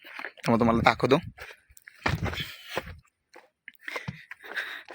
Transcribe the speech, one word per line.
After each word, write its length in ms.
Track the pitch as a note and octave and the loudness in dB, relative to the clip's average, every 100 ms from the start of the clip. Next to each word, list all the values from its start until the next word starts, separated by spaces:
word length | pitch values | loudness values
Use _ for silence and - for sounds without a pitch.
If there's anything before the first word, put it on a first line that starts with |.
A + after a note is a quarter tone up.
| - - - - - | -16 -14 -14 -4 2
तर 60 | |
मग 60 | A2+ | 6
तुम्हाला 220 | A#2 A#2 | 6 6
दाखवतो. 340 | A#2+ A2+ B2+ C#3+ - - - - _ - - - - - - - - - - - - - _ _ _ - _ _ - - - - - - - - - - - - - | 6 4 4 4 2 -14 -18 -18 _ -20 -20 -6 -4 -2 -4 -4 -8 -12 -8 -8 -8 -14 _ _ _ -20 _ _ -20 -16 -10 -10 -10 -14 -18 -20 -10 -10 -8 -12 -14